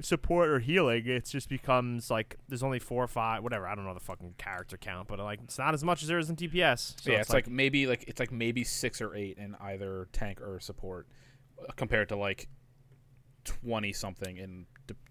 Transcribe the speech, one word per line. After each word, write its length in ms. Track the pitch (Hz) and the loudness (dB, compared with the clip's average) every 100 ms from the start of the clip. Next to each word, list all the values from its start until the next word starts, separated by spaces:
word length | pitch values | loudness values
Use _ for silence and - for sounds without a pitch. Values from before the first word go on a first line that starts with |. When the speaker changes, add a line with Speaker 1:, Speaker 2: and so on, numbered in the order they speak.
Speaker 1:
support 480 | - 175 - 175 165 | 0 2 4 6 6
or 100 | 139 | 4
healing, 480 | 117 180 147 117 117 | 4 6 6 4 2
it 160 | 123 - | -2 0
just 220 | 139 - | -4 -4
becomes, 640 | 131 - 127 123 120 117 | -4 4 4 4 -2 0
like, 240 | 113 107 - - | 0 0 -8 -8
there's 140 | 127 | -2
only 160 | 135 127 | 0 -2
four 220 | - 123 | -2 0
or 60 | 123 | 0
five, 340 | 120 113 113 | 2 0 0
whatever. 220 | 117 113 92 | -2 -2 -4
I 100 | 104 | -4
don't 100 | 95 | -6
know 80 | |
the 60 | 90 | -8
fucking 340 | - - 90 90 | -8 -10 -12 -10
character 400 | - 92 90 92 | -8 -8 -8 -10
count, 300 | - 92 95 | -8 -8 -6
but, 120 | 98 | -6
like, 200 | 104 104 | -6 -6
it's 160 | 117 - | -8 -2
not 160 | 135 | 0
as 80 | 156 | 2
much 200 | 165 165 | 2 0
as 60 | 151 | 2
there 100 | 170 | 0
is 100 | 160 | 0
in 60 | 165 | -2
D 140 | 170 | -2
P 120 | 175 | 4
S. 340 | 160 123 - - | 4 4 0 -4
So 100 | - | 4
Speaker 2:
Yeah, 80 | 107 | 4
Speaker 1:
it's 100 | 110 | 6
Speaker 2:
it's 40 | |
like, 140 | 135 120 | 4 4
Speaker 1:
like 40 | |
Speaker 2:
maybe, 340 | 123 135 139 135 | 2 4 6 4
like, 160 | 120 - | 2 -2
it's 100 | - | -4
like 120 | 123 | -4
maybe 320 | 117 117 123 120 | 0 2 2 0
six 360 | - 123 - | 0 -2 -2
or 140 | 110 104 | -4 -4
eight 220 | 101 95 | -6 -6
in 180 | 101 104 | -10 -10
either 540 | 98 95 98 95 92 | -8 -6 -4 -6 -4
tank 300 | - 107 95 | -2 -2 -4
or 180 | 101 92 | -8 -8
support, 480 | - 98 95 92 - - - - - - | -10 -10 -8 -8 -12 -20 -20 -20 -20 -16
uh, 120 | - - | -10 -4
compared 320 | 131 110 101 | 2 2 2
to, 80 | 101 | 0
like, 320 | 101 95 - - - _ - - - - - - | 0 -2 -6 -14 -20 _ -20 -20 -20 -20 -20 -14
twenty 500 | - - 120 113 104 | -6 -4 -2 -2 -2
something 440 | 95 101 92 95 90 | -2 -6 -6 -8 -8
in 280 | 95 90 87 - - | -10 -12 -16 -18 -16
the 40 | - - | -14 -10